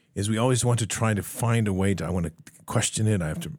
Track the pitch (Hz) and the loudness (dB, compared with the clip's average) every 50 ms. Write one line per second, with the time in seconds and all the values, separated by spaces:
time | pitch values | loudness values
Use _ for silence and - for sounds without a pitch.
0 | _ _ _ 98 98 110 110 110 120 131 127 113 123 120 120 117 110 - - - | _ _ _ -4 -2 0 2 2 4 4 2 2 2 2 2 0 0 -4 -2 0
1 | 113 110 110 95 - - - - 120 117 113 117 107 101 92 92 95 101 95 85 | 0 0 0 0 -2 -6 -6 -2 0 2 2 2 2 2 2 2 2 2 0 0
2 | 80 82 90 90 85 71 - - - - - - - - - 113 - - - 117 | -2 -2 -2 -2 -2 -4 -6 -10 -18 -20 -20 -18 -10 -4 -2 0 0 0 0 0
3 | 110 110 107 92 82 78 78 87 - 78 - | 2 2 2 2 0 -2 -4 -6 -8 -10 -12